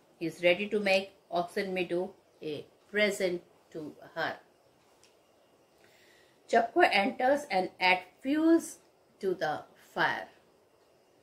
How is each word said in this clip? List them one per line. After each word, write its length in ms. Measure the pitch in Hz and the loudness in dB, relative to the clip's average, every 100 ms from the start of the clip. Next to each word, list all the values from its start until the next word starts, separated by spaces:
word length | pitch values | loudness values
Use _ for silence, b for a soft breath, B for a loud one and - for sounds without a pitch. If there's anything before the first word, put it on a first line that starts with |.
| _ - | _ -10
He 60 | 165 | -10
is 140 | 160 | 0
ready 240 | 175 180 208 | 2 2 0
to 100 | 214 | -2
make 360 | 196 190 190 - - | 2 0 -2 -14 -8
Oxen 440 | 175 175 208 190 | -6 -4 -4 -4
Meadow 400 | 185 175 170 196 - _ _ | -4 -2 -4 -4 -10 _ _
a 240 | 151 147 - _ _ | -10 -10 -12 _ _
present 520 | 202 208 202 185 175 - _ _ | 0 0 0 -2 -4 -8 _ _
to 240 | 170 151 - - | -14 -14 -16 -12
her. 240 | 165 143 - _ _ _ _ _ _ _ _ _ _ _ _ _ _ b b b b b b - | -6 -6 -6 _ _ _ _ _ _ _ _ _ _ _ _ _ _ b b b b b b 0
Chepkov 380 | 233 226 339 349 | 0 2 2 4
enters 520 | 202 208 - 254 285 - | 4 0 0 2 0 0
and 180 | 190 185 - | -2 -2 0
adds 280 | 185 185 - _ | 2 2 -2 _
fuels 560 | 262 302 320 330 - - _ _ _ _ | -2 2 4 4 2 -14 _ _ _ _
to 140 | 190 | -4
the 280 | 175 156 143 - _ - | -2 -4 -4 -10 _ -10
fire. 340 | 185 151 110 - - _ _ _ _ _ _ _ _ | -2 0 -2 -8 -18 _ _ _ _ _ _ _ _